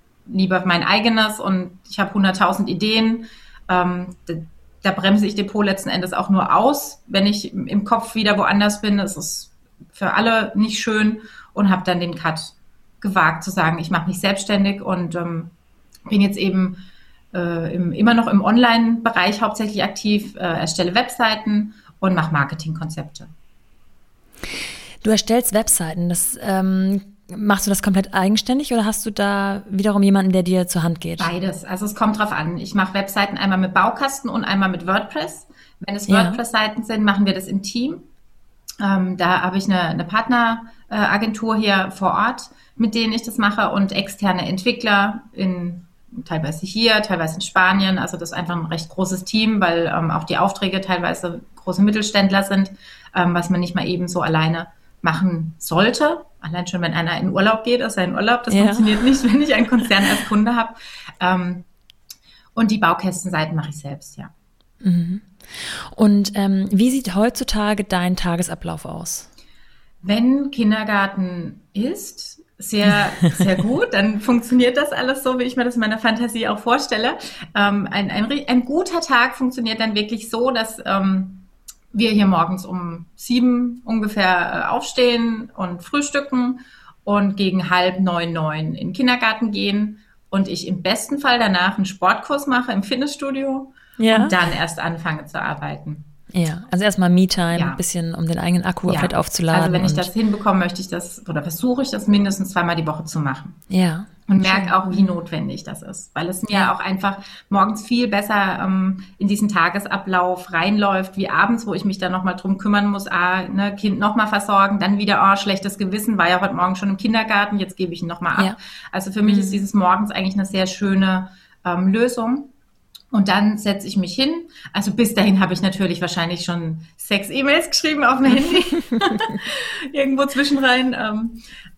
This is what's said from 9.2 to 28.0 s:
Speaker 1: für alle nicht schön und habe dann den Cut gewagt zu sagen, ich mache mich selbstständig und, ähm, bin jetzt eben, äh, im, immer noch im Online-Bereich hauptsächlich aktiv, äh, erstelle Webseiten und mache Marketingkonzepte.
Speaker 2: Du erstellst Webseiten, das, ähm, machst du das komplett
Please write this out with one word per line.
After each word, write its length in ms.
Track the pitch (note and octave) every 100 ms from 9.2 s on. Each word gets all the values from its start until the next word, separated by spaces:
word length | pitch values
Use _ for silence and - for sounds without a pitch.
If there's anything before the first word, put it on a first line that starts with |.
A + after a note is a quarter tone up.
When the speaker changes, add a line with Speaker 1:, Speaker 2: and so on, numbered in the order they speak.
| - - - _ _ - -
Speaker 1:
für 220 | - F#3+
alle 380 | - A3+ A3+ G#3
nicht 240 | G3+ G#3+ -
schön 380 | - G#3+ G#3+ G#3+ - - -
und 180 | - G3+
habe 120 | F#3
dann 160 | F#3 F3
den 140 | F3
Cut 260 | E3+ E3 D#3+ - - - - _ _
gewagt 440 | G3+ F#3+ D#3+ D#3+
zu 60 | -
sagen, 280 | F#3 E3 E3
ich 120 | D#3+
mache 180 | F3+ E3
mich 120 | F#3
selbstständig 600 | G3 G3 - G3+ G3 G3
und, 320 | - F3+ F3
ähm, 360 | E3+ E3+ E3 E3 - _ _ _ - -
bin 120 | G#3
jetzt 160 | G3 G3+
eben, 380 | G3 F#3 F#3 F#3 - - - - _
äh, 400 | F#3 F3 E3+ E3
im, 180 | E3+ F3
immer 220 | C#3+ G#3+
noch 140 | A#3 A#3
im 140 | G3+
Online-Bereich 1000 | F#3 A3+ B3 A#3 A3+ A3+ A3+ G3+ F#3 G#3
hauptsächlich 400 | A3 G#3+ G#3+ G3+
aktiv, 540 | G3+ - G#3 G#3 G#3 -
äh, 40 |
erstelle 540 | F3+ D#3+ D#3+ - F3
Webseiten 800 | G3 B3 - A3+ G#3+ G#3+ G#3 G#3 - - -
und 140 | F#3+
mache 180 | F3+ D#3+
Marketingkonzepte. 960 | D#3 C#3 - D#3+ D#3 D#3+ D#3 D3 - E3+ D#3 - - _ - - - - _ _ - - - - - - -
Speaker 2:
Du 80 | G#3+
erstellst 420 | G#3+ - A#3 B3
Webseiten, 560 | G3+ A3+ - E3 E3 F3
das, 300 | F3 - -
ähm, 600 | - F#3+ F#3+ F#3+ F#3+ G3 - - -
machst 320 | F#3+ G#3 G3 G3+
du 40 |
das 120 | G3
komplett 320 | - F#3+